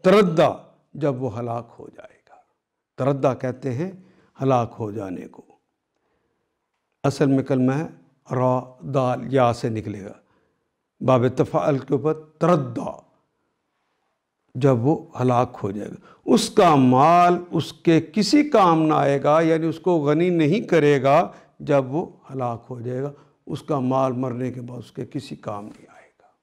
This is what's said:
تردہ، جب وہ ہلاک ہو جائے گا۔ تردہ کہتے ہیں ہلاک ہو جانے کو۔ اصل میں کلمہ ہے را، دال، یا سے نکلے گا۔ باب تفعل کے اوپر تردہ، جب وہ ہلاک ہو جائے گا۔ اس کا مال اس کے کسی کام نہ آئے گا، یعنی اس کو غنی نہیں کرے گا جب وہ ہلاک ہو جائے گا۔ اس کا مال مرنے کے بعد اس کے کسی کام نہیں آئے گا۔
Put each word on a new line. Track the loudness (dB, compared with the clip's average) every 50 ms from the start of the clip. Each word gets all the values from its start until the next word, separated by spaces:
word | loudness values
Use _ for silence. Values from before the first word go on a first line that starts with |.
تردہ، | 4 6 4 6 4 2 2 2 2 2 0 -4 -14 _ _ _ _ _ _
جب | -4 -4 -4 -4 -4 -8
وہ | -8 -8 -8
ہلاک | -8 -8 -8 -8 -10 -14 -20 -20
ہو | -20
جائے | -20 _ -20 -20 -20 _ _ _ _
گا۔ | -20 _ _ _ _ _ _ _ _ _ _ _ _
تردہ | -2 -2 -2 0 2 0 0 0 -2
کہتے | -6 -8 -8 -6 -8 -8 -6
ہیں | -6 -8 -8 -10 -16 -20 _ _ _ _ _ _ -4
ہلاک | 0 0 0 0 0 -4 -8 -10
ہو | -10 -10
جانے | -8 -10 -10 -10 -10 -12 -14
کو۔ | -18 -20 -20 -20 _ -20 _ _ _ _ _ _ _ _ _ _ _ _ _ _ _ _ _ _ _ _ _ _ _ _ _ _ _ _ _ -2
اصل | -2 0 2 2
میں | 2 2 0 0
کلمہ | 0 0 2 2 0
ہے | 0 -2 -6 -8 -12 -20 _ _ _ _ _ -8
را، | -4 -2 0 0 0 -2 -4 -8 -20 _ -14 -6 -4
دال، | -2 -2 -2 -4 -4 -6 -2 0
یا | 2 2 2 0
سے | -2 -4 -6
نکلے | -6 -6 -8 -10 -12 -12 -14
گا۔ | -16 -18 _ _ _ _ _ _ _ _ _ _ _ _ _ _ _ _ _ 0
باب | 2 2 2 2 0 0
تفعل | 0 -2 0 0 -2 0 0 -2
کے | -2 -2 -2 -4
اوپر | -2 0 -2 -4
تردہ، | -4 -8 _ _ _ 2 2 2 2 0 -4 -8 -8 -8 -10 -12 -14 _ _ _ _ _ _ _ _ _ _ _ _ _ _ _ _ _ _ _ _ _ _ _ _ _ _ _ _ _ _ _
جب | 0 0 2 2 2 2
وہ | 0 -2 -2 -6 -14 -8 -2
ہلاک | 0 0 2 0 0 -2 -6 -8 -8
ہو | -8
جائے | -6 -8 -10 -12
گا۔ | -14 -18 _ -20 -20 _ _
اس | 2 2 2 2 2
کا | 2 4 6 6 6
مال | 6 4 4 6 6 6 6 6 6 4 4 2 0 -4 -4
اس | -4 -4 -4 -6 -12
کے | _ _ 2 2 2 2 0 -4
کسی | -2 0 2 2 2 2 4
کام | 4 4 4 4 4 2
نہ | 2 2 2
آئے | 2 2 2 0 0 2
گا، | 2 2 4
یعنی | 4 2 0 0 -2
اس | -4 -6 -4
کو | -2 0 0 2
غنی | 2 0 2 2 2 0
نہیں | 2 2 2 2 0 0
کرے | 0 0 2 4 4 4 2 2 2
گا | 4 4 4 2 0 -8 -18 _ _ _ _
جب | -4 0 0 0 0 0 -6
وہ | -6 -8 -8 -14 _ _ -14 -10
ہلاک | -8 -6 -6 -8 -8 -12 -16
ہو | -16 -12
جائے | -10 -10 -8 -8
گا۔ | -8 -10 -12 -16 _ _ _ _ _
اس | -12 -12 -12
کا | -6 -6 -4 -4
مال | -2 -2 0 0 0 -2
مرنے | -2 -4 -6 -6 -6 -6 -8 -8
کے | -8 -10
بعد | -14 -14 -16
اس | -16 -18 -16
کے | _ -14 -14
کسی | -10 -12 -12 -12 -12 -18
کام | -14 -12 -12 -12 -12 -14
نہیں | -16 -20
آئے | -20 -20 _ _ -20 _ _ _ _
گا۔ | _ _ _ _